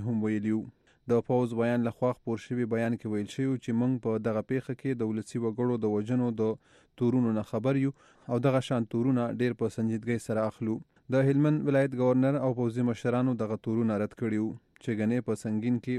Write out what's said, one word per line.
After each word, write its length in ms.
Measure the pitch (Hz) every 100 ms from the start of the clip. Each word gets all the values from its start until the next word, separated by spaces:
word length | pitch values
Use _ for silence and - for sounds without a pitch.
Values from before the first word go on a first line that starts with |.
| 113
هم 100 | 110 107
ویلي 260 | 107 107 110
وو. 80 | 120 - _ _ -
د 120 | 117 -
پوځ 260 | 123 120 117
بیان 200 | 117 120 117
لخوا 220 | - 127 123
خپور 240 | 117 110
شوي 220 | - 123 113
بیان 220 | 113 117 117
کې 140 | 110
ویل 180 | 104 104
شوي 240 | - 135 127
چې 140 | - 113
موږ 140 | 127 127
په 160 | 113 110 113
دغه 160 | 107 -
پیښه 220 | 131 - 120
کې 180 | 135 120
د 80 | 110
ولسي 300 | 110 - 123
وګړو 420 | 113 110 123 120
د 100 | 107
وژنو 340 | 104 107 127 120 110
د 120 | 110 110 _ - _ -
تورونو 340 | 120 127 117 110
نه 40 | 104
خبر 320 | 110 127 139
یو 100 | 135 - _ _ -
او 80 | 120
دغه 160 | 139 131 -
شان 180 | 123 113
تورونه 320 | 117 131 123 117 110
ډیر 160 | 123 110
په 120 | 113 -
سنجیدګۍ 420 | 113 110 113 117 -
سره 180 | 110 110
اخلو. 260 | - 110 110 - _ -
د 120 | 131 135
هلمند 380 | 139 151 151 139
ولایت 280 | 135 135 123
ګورنر 360 | 127 127 135 143
او 60 | 131 120
پوځي 260 | 120 120 123
مشرانو 440 | 110 123 123 131 113
دغه 160 | 107 107
تورونه 320 | 113 113 113 104
رد 120 | 104 -
کړي 180 | 113 107
وو 100 | 113 117 _ -
چې 80 | - 107
ګنې 260 | 107 123 113
په 140 | 107
سنګین 340 | 110 107 120 120
کې 120 | 127